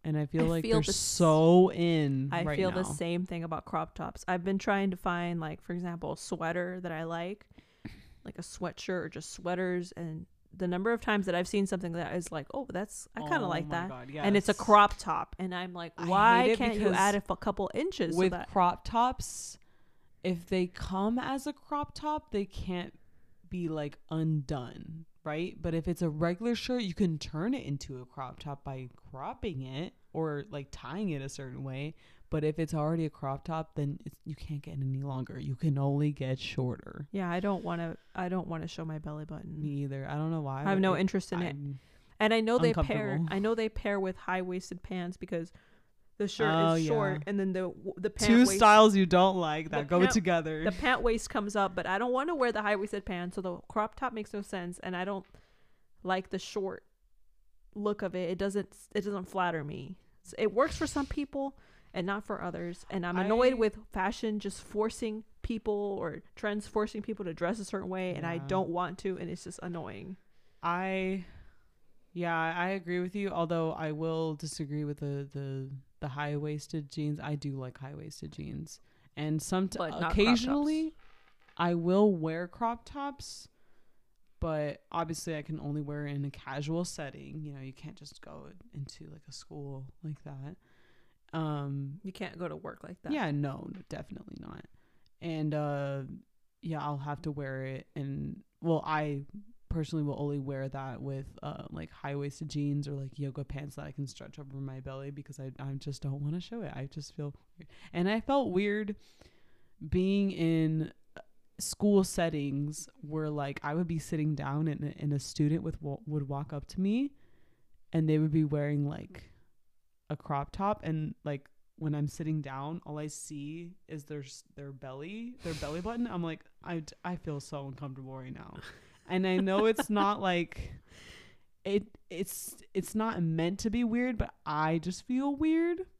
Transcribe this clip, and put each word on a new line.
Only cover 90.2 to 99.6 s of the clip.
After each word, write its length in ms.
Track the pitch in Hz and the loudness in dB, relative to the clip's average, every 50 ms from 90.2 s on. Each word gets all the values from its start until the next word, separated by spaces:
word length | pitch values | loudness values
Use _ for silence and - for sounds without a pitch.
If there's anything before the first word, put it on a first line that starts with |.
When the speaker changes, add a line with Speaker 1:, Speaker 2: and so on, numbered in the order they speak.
| - | -12
Speaker 1:
that. 320 | 151 143 135 135 147 175 - _ _ - _ - _ - - - - _ _ _ - | -14 -12 -10 -12 -12 -12 -14 _ _ -20 _ -20 _ -20 -20 -20 -20 _ _ _ -8
Um, 680 | - 165 160 156 151 147 143 143 139 139 139 139 143 190 | -4 -2 -2 0 -2 -2 -2 -4 -4 -4 -4 -6 -8 -10
Speaker 2:
You 100 | - 190 | -12 -12
can't 260 | 185 - 185 180 - - | -8 -8 -8 -8 -6 -6
go 100 | 180 165 | -6 -6
to 80 | 151 | -6
work 260 | 156 - - - - - | -8 -10 -12 -12 -12 -14
like 160 | - 180 _ | -16 -16 _
that. 100 | - - | -6 -4
Speaker 1:
Yeah, 180 | 294 294 220 156 | -2 0 0 0
no, 380 | 143 143 147 139 135 - - - | 2 0 0 0 -2 -6 -10 -10
no, 80 | - 185 - _ | -12 -12 -12 _
definitely 480 | - - 139 - - - - - - - | -10 -10 -10 -12 -14 -16 -14 -14 -14 -14
not. 240 | - - - - - - - - _ _ _ - - _ _ _ | -14 -14 -14 -14 -16 -18 -20 -20 _ _ _ -20 -20 _ _ _
And, 340 | 165 170 160 156 156 151 151 | -8 -6 -4 -2 0 0 0
uh, 480 | 151 147 147 143 143 143 139 139 139 135 135 - - - _ _ _ _ _ _ _ | 0 -2 -2 -2 -2 -2 -4 -4 -6 -8 -10 -12 -14 -16 _ _ _ _ _ _ _
yeah, 180 | - 170 160 147 | -6 -6 -4 -4
I'll 160 | 135 147 147 139 | -2 -4 -4 -4
have 240 | 139 147 147 139 | -4 -6 -6 -4
to 80 | - 156 | -4 -6
wear 340 | 143 147 143 135 135 131 131 | -4 -4 -6 -6 -6 -6 -6
it. 220 | 131 135 - - _ _ | -6 -8 -8 -12 _ _
And, 460 | 143 139 139 139 143 143 143 - - - _ _ _ | -6 -6 -4 -4 -4 -6 -6 -8 -10 -14 _ _ _
well, 200 | - 170 165 151 - | 2 2 2 2 2
I 360 | - 156 151 151 151 143 139 139 - - 208 202 - - - | 0 0 0 0 0 -2 -4 -6 -10 -14 -14 -16 -16 -20 -20